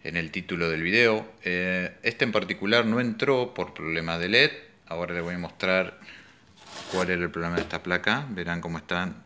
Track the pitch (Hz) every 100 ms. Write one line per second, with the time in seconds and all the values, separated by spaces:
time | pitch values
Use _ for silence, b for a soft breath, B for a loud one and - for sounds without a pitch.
0 | 80 85 80 92 87 87 82 80 85 110
1 | 117 107 107 - 90 90 92 92 90 -
2 | 117 - 123 107 92 92 98 117 113 117
3 | 123 110 135 131 123 - 90 - 78 82
4 | 82 82 90 117 147 - - _ - 82
5 | 87 87 85 87 87 - 92 92 92 -
6 | B B B B B - - - - 92
7 | 90 87 87 80 85 85 82 87 90 90
8 | 104 123 147 92 85 87 85 82 - 90
9 | 92 -